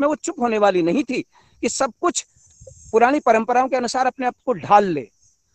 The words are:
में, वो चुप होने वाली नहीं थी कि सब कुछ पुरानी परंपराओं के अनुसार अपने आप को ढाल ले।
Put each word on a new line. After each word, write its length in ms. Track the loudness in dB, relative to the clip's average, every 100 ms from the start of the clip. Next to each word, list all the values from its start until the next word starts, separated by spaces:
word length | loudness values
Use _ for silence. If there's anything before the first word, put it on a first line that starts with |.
में, 80 | -2
वो 60 |
चुप 260 | -2 -8 -4
होने 180 | -2 2
वाली 240 | 2 2
नहीं 220 | 0 0
थी 180 | -2 -6 -8 _ _ _
कि 80 | -6
सब 240 | -2 -4 -2
कुछ 260 | -4 -4 -8 _ _ _ -20 -20 -4
पुरानी 280 | 2 2 2
परंपराओं 480 | 2 2 2 0 0
के 80 | -2
अनुसार 300 | -4 -2 -4
अपने 200 | -4 -6
आप 80 | -6 -6
को 60 |
ढाल 320 | -6 4 4
ले। 260 | 4 -2 -8 _ _ _ _